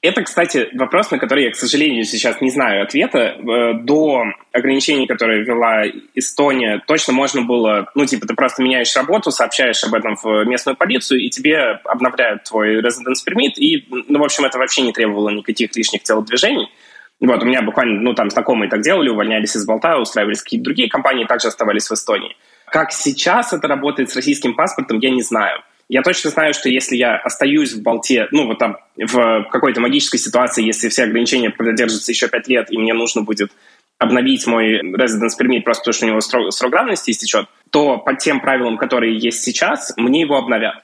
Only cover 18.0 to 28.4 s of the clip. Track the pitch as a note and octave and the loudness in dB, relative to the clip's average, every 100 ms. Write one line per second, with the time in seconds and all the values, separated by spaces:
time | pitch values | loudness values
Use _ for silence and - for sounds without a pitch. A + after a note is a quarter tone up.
18 | A#2+ A2+ G#2 B2 A2 A#2+ G2 G#2+ G#2+ F#3+ | 0 0 0 -2 0 0 0 -2 0 2
19 | C#3 G#2+ G#2 A2 G#2+ A2 G#2 A2 - D#3 | 2 0 0 0 -2 -4 -2 0 2 2
20 | A2 A2 G#2 G#2+ - A#2 B2 D#3 A#3 D3 | 0 -2 -2 -2 -4 -6 -4 -2 -2 0
21 | C3+ C3 A2+ A#2+ A#2 - A2 G#2 - G#2+ | 0 0 0 0 -2 -2 -2 -2 -2 -6
22 | - G#2 F#2 - _ _ - - - - | -2 -2 -4 -14 _ _ -4 -2 -2 -2
23 | D3 C#3 - G#3+ A#3 D#3+ D3 C#3 C#3 C#3 | -4 -2 0 0 0 -4 -2 -2 -2 -2
24 | C3 C3 C#3+ C#3+ B2+ A#2 F3 - C3+ A2+ | -4 -2 -2 0 -2 0 -2 -2 -2 0
25 | C3 B2+ A2+ A2+ G2 - - _ _ C3 | 2 0 0 0 0 -4 -10 _ _ 0
26 | C3 - D#3 D#3+ D#3 - C3+ B2+ C3 B2 | 2 0 0 0 0 0 0 0 0 0
27 | B2 G#2+ B2 - C#3 D3 C#3 A2+ G#2 A#2 | 2 0 -2 0 2 2 2 -2 -2 -2
28 | - B2 G#2+ D3 | 0 0 2 2